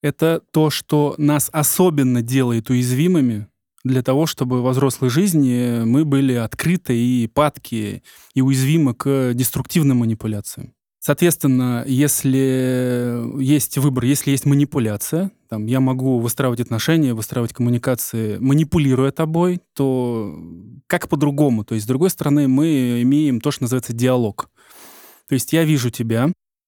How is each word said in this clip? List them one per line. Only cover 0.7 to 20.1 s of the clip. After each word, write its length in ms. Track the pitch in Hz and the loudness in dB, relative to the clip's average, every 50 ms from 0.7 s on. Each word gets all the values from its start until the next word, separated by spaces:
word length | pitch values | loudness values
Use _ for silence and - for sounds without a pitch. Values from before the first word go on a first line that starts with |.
что 440 | - - - - 156 147 147 143 - | 0 -4 -4 0 0 2 2 0 0
нас 320 | - 147 147 147 190 - - | 0 0 2 2 2 -2 -2
особенно 720 | - 156 143 - - - 180 180 156 143 135 127 123 120 | -2 -2 0 0 2 4 2 4 4 2 2 2 2 0
делает 480 | 113 117 131 135 131 120 117 113 110 - | 0 0 0 2 2 2 0 -2 0 0
уязвимыми 760 | 127 123 123 123 127 131 160 180 185 160 131 120 110 104 104 - _ _ _ _ _ _ - | 0 0 2 0 0 2 2 2 4 2 2 2 0 -4 -8 -12 _ _ _ _ _ _ -2
для 180 | 127 131 127 | 0 0 0
того, 240 | 123 131 131 143 165 | 2 2 2 2 0
чтобы 360 | 156 - - 135 123 127 123 | -2 -2 -4 -2 -2 0 0
во 80 | 120 131 | 0 0
взрослой 380 | 123 135 139 131 - - 135 127 | 2 2 2 0 0 0 -2 0
жизни 760 | 120 160 202 202 165 151 139 127 123 123 123 120 117 117 113 | 2 2 0 2 2 2 2 2 2 0 0 -2 -2 0 0
мы 200 | 113 123 147 160 | 2 2 2 2
были 300 | 147 135 135 139 131 123 | 2 2 2 2 2 0
открыты 640 | 120 113 107 - - - 160 185 180 - - 120 | 0 -2 -4 -6 -4 -2 -2 -2 -2 -2 -2 0
и 300 | 117 120 123 127 123 117 | 0 2 2 0 0 -2
падки, 760 | 110 - 143 151 143 - - - - 117 110 107 101 98 95 - - - - - _ _ | -2 0 0 0 0 -2 -6 -10 -8 -6 -6 -4 -6 -8 -10 -12 -20 -20 -20 -20 _ _
и 80 | 135 | 0
уязвимы 520 | 131 135 135 131 131 139 160 165 147 127 117 | 2 2 2 2 2 2 2 2 2 0 0
к 380 | - - 139 139 135 131 123 120 | -2 -2 -2 0 0 0 0 0
деструктивным 640 | 120 127 - - - - - - 175 151 139 127 120 | 0 -2 -2 -2 -6 -8 -2 0 2 2 4 2 2
манипуляциям. 760 | 117 113 113 - - 110 107 101 - - - - - - _ _ _ _ _ _ | 2 0 -2 -4 -4 -6 -6 -6 -8 -12 -14 -14 -16 -16 _ _ _ _ _ _
Соответственно, 840 | - - 143 - 175 175 - - - 139 127 127 127 127 120 120 - | -2 -2 0 2 2 0 0 2 0 2 2 2 0 0 -2 -4 -2
если 1500 | 139 131 127 147 143 - - - 135 131 135 135 131 131 131 131 127 127 127 127 123 123 123 123 120 120 120 120 120 - 139 | -2 0 2 2 2 0 0 0 0 2 2 2 2 0 0 0 0 0 0 -2 -2 -2 -2 -2 -4 -4 -4 -6 -6 -4 -2
есть 380 | 131 131 151 143 - - - 139 | 2 2 2 2 0 -2 -2 0
выбор, 260 | 131 147 127 127 117 | 0 2 0 0 0
если 280 | 127 143 139 - 143 | 0 0 0 0 -2
есть 140 | 139 135 - | -2 0 0
манипуляция, 840 | 143 143 143 143 - - 143 113 107 104 101 - - 156 165 190 190 - _ _ _ | 0 2 2 0 0 0 -2 -2 -2 -4 -4 -6 -4 -4 -4 -4 -4 -8 _ _ _
там, 180 | 113 107 107 | -8 -8 -4
я 140 | 113 127 131 | -2 0 0
могу 380 | 131 131 131 131 131 135 127 120 | 2 0 0 0 0 0 0 0
выстраивать 420 | 117 117 - - 131 127 120 117 | 0 -2 -2 -2 -2 -2 -2 -2
отношения, 540 | 117 - 117 110 - - 165 165 151 127 117 | -4 -4 -4 -2 0 0 2 2 2 0 0
выстраивать 400 | 110 107 - - 123 117 107 - | -4 -6 -6 -4 -4 -4 -4 -4
коммуникации, 800 | - 120 123 120 120 - 135 123 - - - - 113 113 107 101 95 | -2 0 0 0 0 0 -2 -2 -2 -4 -6 -6 -4 -4 -4 -4 -2
манипулируя 720 | 123 135 139 156 160 147 - 170 143 135 131 127 135 139 | 0 2 2 2 2 2 2 2 2 2 2 2 2 0
тобой, 480 | - - 160 160 160 170 175 180 180 180 - _ _ | 0 -2 -2 -2 0 0 0 0 0 -4 -8 _ _
то 600 | - 139 135 131 127 123 120 | -2 0 0 0 0 -2 -2